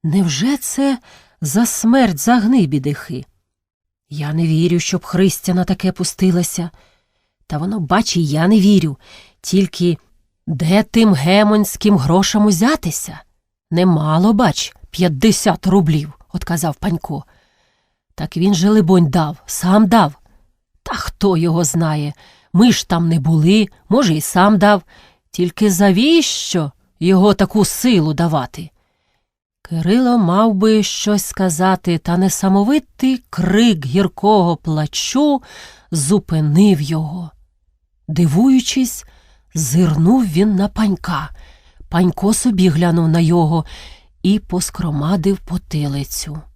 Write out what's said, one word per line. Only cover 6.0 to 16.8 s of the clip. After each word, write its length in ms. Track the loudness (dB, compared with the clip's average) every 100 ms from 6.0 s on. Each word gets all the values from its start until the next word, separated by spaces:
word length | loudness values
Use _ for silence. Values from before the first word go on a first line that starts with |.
| -8 -2 0 0 -2 -6 -10 _ _ _ _ _ _ _ _
Та 100 | -8
воно, 220 | -6 -6
бач, 380 | -2 0 0 -2
і 80 | -2
я 220 | 0 2
не 120 | 4
вірю. 380 | 6 4 2 -6 _ -20 _ _
Тільки 560 | -2 0 0 -2 -2 -2 _ _ _ _ -10
де 360 | -4 0 0
тим 300 | 2 2 4
гемонським 840 | 2 2 2 4 2 -2 -2 0 2
грошам 480 | 2 0 2 2 2
узятися? 760 | 2 0 0 -4 -8 -12 -16 _ _ _ _ _
Немало, 640 | 0 2 2 0 2 2
бач, 420 | 2 0 -2 -10 _ -18
п'ятдесят 800 | -2 -2 2 0 2 0 -2 2
рублів», — 460 | 2 2 -2 -4 -16 _
отказав 420 | -12 -6 -4 -4
Панько. 500 | -6